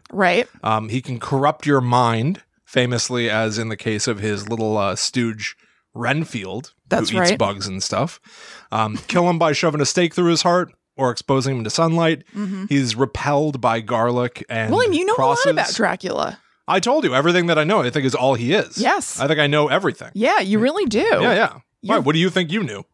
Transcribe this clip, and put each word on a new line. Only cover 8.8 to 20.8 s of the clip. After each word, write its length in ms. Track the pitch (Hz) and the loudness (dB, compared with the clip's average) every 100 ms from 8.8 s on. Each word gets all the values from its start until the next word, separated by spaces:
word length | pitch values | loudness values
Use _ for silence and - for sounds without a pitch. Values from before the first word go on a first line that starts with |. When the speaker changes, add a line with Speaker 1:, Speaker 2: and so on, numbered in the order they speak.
| 107 107 - | -2 -4 -2
Speaker 2:
kill 200 | 175 175 | 0 2
him 100 | 165 | 2
by 140 | 165 | 0
shoving 280 | 143 170 151 | 2 0 0
a 60 | 139 | 0
stake 280 | 185 170 | 2 0
through 160 | - 170 | 2 2
his 120 | 165 | 2
heart 300 | 180 180 170 _ _ - | 2 2 0 _ _ -2
or 140 | 127 | -2
exposing 480 | 117 - 135 131 127 | 0 0 0 0 -4
him 60 | |
to 60 | 110 | -2
sunlight. 520 | - 165 165 165 160 - | 0 2 2 2 0 -6
Speaker 1:
Mm-hmm. 320 | 202 202 190 196 | -8 -8 -8 0
Speaker 2:
He's 260 | 139 123 110 | 0 0 0
repelled 640 | 135 - 139 147 151 131 | -2 -2 0 0 0 0
by 200 | 117 117 | -2 -2
garlic 640 | 107 117 120 123 123 - - | -2 0 2 0 -2 -6 -8
and 240 | 113 110 | -4 0
Speaker 1:
William, 200 | 381 480 | 2 2
you 120 | 330 | 2
know 100 | 381 | 0
Speaker 2:
crosses. 320 | 480 - 480 539 | 2 2 2 2
Speaker 1:
a 20 | |
lot 40 | |
about 220 | 311 - | 2 0
Dracula. 640 | - 208 - 180 143 - - _ _ - | 0 -2 -2 -6 -4 -4 -8 _ _ -2
Speaker 2:
I 100 | 185 | 0
told 240 | 240 302 | 2 2
you, 100 | 190 | 2
everything 320 | 127 165 180 170 | 2 4 2 2
that 120 | 156 | 2
I 60 | |
know, 180 | 151 208 | 2 2
I 80 | 123 | 0
think, 160 | 151 131 | 0 0
is 80 | |
all 200 | - 131 | 2 2
he 180 | 117 120 | 2 0
is. 260 | 196 - - | 0 0 -2
Speaker 1:
Yes. 400 | 262 381 - - | 0 0 -2 -2
Speaker 2:
I 80 | 139 | 0
think 140 | 156 | 2
I 80 | 143 | 2
know 200 | 151 147 | 2 2
everything. 420 | 165 175 - 113 | 2 0 -4 -8
Speaker 1:
Yeah, 240 | 202 254 415 | -2 2 2
you 180 | 190 214 | 2 0
really 260 | 254 370 | 0 0